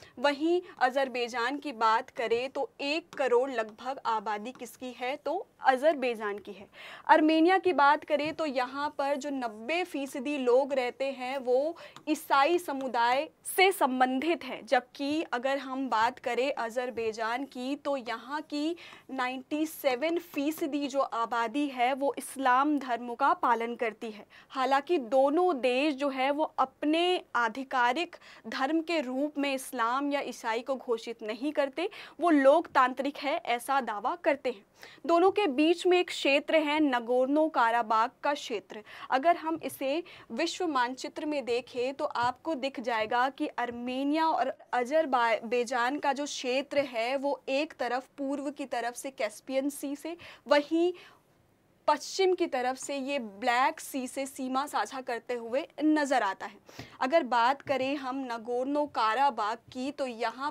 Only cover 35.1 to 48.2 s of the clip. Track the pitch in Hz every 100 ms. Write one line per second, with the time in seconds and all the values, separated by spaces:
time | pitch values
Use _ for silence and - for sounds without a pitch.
35.1 | 339 381 392 392 254 320 349 359 359 349
36.1 | - 294 285 294 311 294 302 294 240 226
37.1 | 247 262 302 311 294 226 233 220 220 226
38.1 | - 294 294 - 208 - 214 - - -
39.1 | 262 330 339 311 320 269 - 269 320 339
40.1 | - - 226 330 - 359 269 240 254 294
41.1 | 302 302 294 240 240 247 254 247 277 302
42.1 | - 240 262 320 285 269 269 226 220 220
43.1 | 240 269 269 302 - 240 240 247 254 285
44.1 | 311 320 294 254 - - 247 247 311 311
45.1 | 254 233 220 226 247 233 254 240 285 285
46.1 | 269 285 - 254 262 277 285 269 240 233
47.1 | 269 277 - - 269 320 - 247 247 -
48.1 | -